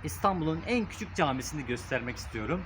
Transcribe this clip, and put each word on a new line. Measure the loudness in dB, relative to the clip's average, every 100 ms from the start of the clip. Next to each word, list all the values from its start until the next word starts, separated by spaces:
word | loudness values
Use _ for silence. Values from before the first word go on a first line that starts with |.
İstanbul'un | -6 2 2 4 2 0 2
en | 0 0
küçük | -4 -8 2
camisini | 2 2 -2 -6 -2
göstermek | -4 0 -2 0 -6
istiyorum. | -6 -4 0 -2